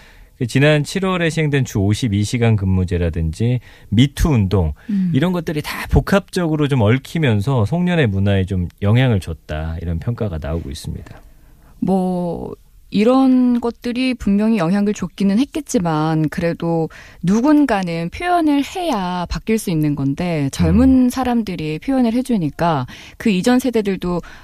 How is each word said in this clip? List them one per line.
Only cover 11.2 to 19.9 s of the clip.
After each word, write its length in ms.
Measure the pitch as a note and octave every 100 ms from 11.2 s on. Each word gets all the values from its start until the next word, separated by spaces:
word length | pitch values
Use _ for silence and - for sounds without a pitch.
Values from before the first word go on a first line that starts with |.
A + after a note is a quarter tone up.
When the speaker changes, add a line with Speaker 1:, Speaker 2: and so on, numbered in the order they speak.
| - - - - - -
Speaker 2:
뭐 760 | F3 F#3+ F#3 F3+ F3 E3 - - _ - -
이런 720 | F#3 A3 C4 C4+ B3+ B3 A#3+
것들이 540 | A#3 A#3 A#3+ A#3+ B3+ B3
분명히 420 | - G3+ A3 A3+
영향을 380 | D#3+ G3+ G3+ G#3
줬기는 420 | F3+ - G3 G3
했겠지만 880 | C#4 D#4+ D4 B3+ E3+ D#3 D#3 D#3 D3+
그래도 600 | - E3+ E3 E3+ E3 D#3+ - - -
누군가는 880 | E3+ G#3+ C4 D4 C#4+ G#3 F3+ E3 E3+
표현을 540 | - F4 F4 D#4 C#4+
해야 640 | C4+ F#4+ E4+ A3+ F3+ F3+ F3
바뀔 300 | E3 - A3
수 100 | -
있는 240 | D#3+ D3+